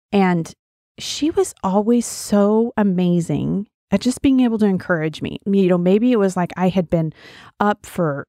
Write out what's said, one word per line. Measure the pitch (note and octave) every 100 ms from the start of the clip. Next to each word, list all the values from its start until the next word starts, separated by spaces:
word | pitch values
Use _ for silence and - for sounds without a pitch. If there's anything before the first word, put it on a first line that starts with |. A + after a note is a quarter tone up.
| _
and | G3+ F#3 F3 D#3 - _ _ _ -
she | - - D4
was | G4 F#4 -
always | F#3+ G3 G#3 A#3+
so | - - - G3+ G3+ A3 A#3 -
amazing | G#3 F3+ F3+ F3 E3 C#3+ C#3 F3+ G#3 _ _
at | G3
just | B3 -
being | C#4 C4
able | B3 A3
to | G#3
encourage | F#3 - E3+ D#3+ D3+
me. | - - G#3
You | G3 F3+
know, | F3+
maybe | F3+ G#3 B3
it | A3+
was | G3 F#3
like | E3+ E3+
I | F#3
had | F#3 E3+
been | E3+ D#3+ - - - - -
up | G#3 G#3 -
for | - D#3+ C#3